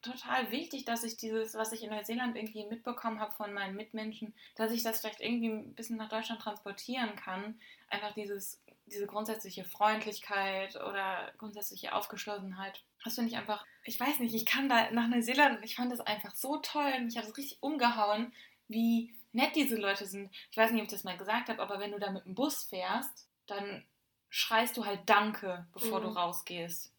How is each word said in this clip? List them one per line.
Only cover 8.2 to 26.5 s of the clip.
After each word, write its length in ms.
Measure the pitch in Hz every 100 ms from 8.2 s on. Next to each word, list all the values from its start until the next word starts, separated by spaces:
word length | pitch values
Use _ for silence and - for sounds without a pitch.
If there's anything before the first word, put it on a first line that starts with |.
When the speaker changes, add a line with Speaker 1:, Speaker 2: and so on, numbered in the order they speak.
| 202 202 196 - - - _
Speaker 1:
diese 200 | 208 202
grundsätzliche 580 | 202 214 220 190 185
Freundlichkeit 1120 | 185 - 208 220 214 208 - 196 190 190 190 -
oder 560 | - 196 190 185 - -
grundsätzliche 560 | 220 208 208 190 -
Aufgeschlossenheit. 880 | - 208 202 - 208 190 185 196 - _ _
Das 100 | -
finde 160 | 233 233
ich 60 | 233
einfach, 280 | 214 208 - -
ich 140 | - 233
weiß 200 | 262 302
nicht, 160 | 233
ich 100 | 220
kam 240 | 220 247 277
da 220 | 233 -
nach 180 | 226 233
Neuseeland 500 | 240 226 262 285 226
und 60 |
ich 120 | 220 -
fand 140 | 247
das 80 | 240
einfach 340 | - 208 202
so 240 | - 269 294
toll. 420 | - 294 285 262
Mich 160 | 240 233
hat 80 | 220
das 100 | 220
richtig 260 | 277 -
umgehauen, 680 | 269 302 240 226 208 214 240 - - _ _
wie 460 | 220 233 233 226 - -
nett 240 | 220 294 311
diese 200 | 254 226
Leute 300 | 202 196 202
sind. 240 | 196 196 - -
Ich 60 | -
weiß 140 | 226
nicht, 100 | 226
ob 60 | 202
ich 60 |
das 120 | 196
mal 120 | 190 180
gesagt 320 | 190 226 247
hab, 100 | 220
aber 220 | 190 202
wenn 120 | 208
du 60 | 202
da 120 | 202
mit 140 | 190
dem 100 | 185
Bus 300 | 185 285 -
fährst, 600 | - 190 180 214 262 - - _ -
dann 380 | 202 202 196 - _ _ _ _
schreist 480 | - - 226 233 240
du 80 |
halt 160 | 208 196 -
Danke, 600 | 208 214 214 196 180 175
bevor 280 | - 226 196
du 100 | 185
Speaker 2:
Mhm. 60 | 175
Speaker 1:
rausgehst. 760 | 175 175 -